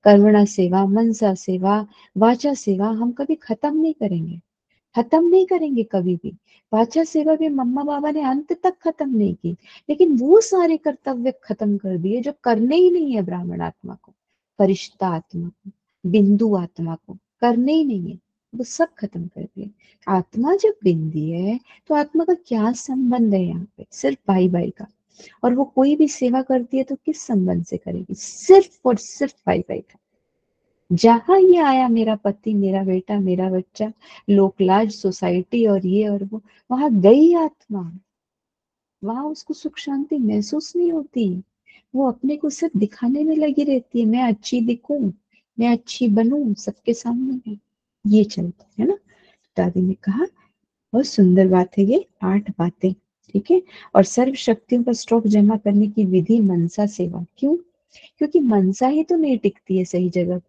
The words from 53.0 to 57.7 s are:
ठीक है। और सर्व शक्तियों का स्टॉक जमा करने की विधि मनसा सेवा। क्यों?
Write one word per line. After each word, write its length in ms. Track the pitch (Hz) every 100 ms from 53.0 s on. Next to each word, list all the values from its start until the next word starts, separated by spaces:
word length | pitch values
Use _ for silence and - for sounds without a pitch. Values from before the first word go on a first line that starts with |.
| _ _ _
ठीक 180 | 202 -
है। 100 | 359 - - -
और 80 | 196
सर्व 300 | 185 - 262
शक्तियों 500 | 269 - 220 _ 247
का 100 | 240
स्टॉक 340 | 233 - 226 220
जमा 300 | 208 208 220
करने 300 | 208 202 208
की 180 | 214
विधि 340 | 190 185 180 226
मनसा 460 | 202 175 170 -
सेवा। 400 | 208 208 175 170 170 _
क्यों? 200 | 277 349 -